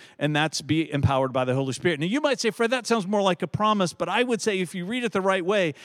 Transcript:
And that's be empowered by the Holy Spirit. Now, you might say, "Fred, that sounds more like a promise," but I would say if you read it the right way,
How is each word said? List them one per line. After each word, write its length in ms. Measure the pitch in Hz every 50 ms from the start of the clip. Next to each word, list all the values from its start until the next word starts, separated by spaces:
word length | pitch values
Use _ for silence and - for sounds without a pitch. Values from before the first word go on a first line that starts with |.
| - - - _
And 180 | 139 151 151
that's 240 | 147 151 156 - -
be 320 | 160 139 151 160 165 - -
empowered 400 | 143 131 - 139 131 135 131 120
by 140 | 131 127
the 80 | 127 127
Holy 180 | 135 135 131 123
Spirit. 280 | - - 180 170 135
Now, 60 | 151
you 140 | 175 214 285
might 180 | 302 294 262 -
say, 120 | - 226
"Fred, 200 | - - 233 226
that 160 | 254 254 220
sounds 200 | - 233 233 185
more 160 | 180 208 208 196
like 180 | 190 180 -
a 80 | - 165
promise," 460 | - - 214 214 214 208 185 165 -
but 160 | - 175 170
I 140 | 185 220 247
would 180 | 247 240 208 -
say 160 | 220 202 185
if 160 | 180 165 -
you 100 | 185 175
read 180 | 180 226 254 240
it 100 | 220 -
the 100 | 202 185
right 220 | 196 190 190 175
way, 280 | 175 208 208 185 160 135 - -